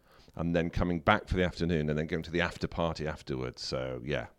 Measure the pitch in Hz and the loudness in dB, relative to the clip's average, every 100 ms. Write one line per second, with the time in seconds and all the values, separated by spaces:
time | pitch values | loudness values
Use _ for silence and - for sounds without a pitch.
0 | - - - - 85 85 85 - 90 85 | -20 -20 -12 -4 2 2 2 0 0 2
1 | 107 104 - 92 90 - 85 82 76 76 | 4 4 2 2 2 2 2 2 2 0
2 | 78 82 80 85 85 - - - 85 80 | 0 -4 0 0 0 -2 -4 0 -2 -2
3 | 76 76 - 65 64 - - 67 65 62 | -6 -6 -6 -4 -6 -8 -6 -4 -4 -4
4 | 65 67 58 | -2 -4 -4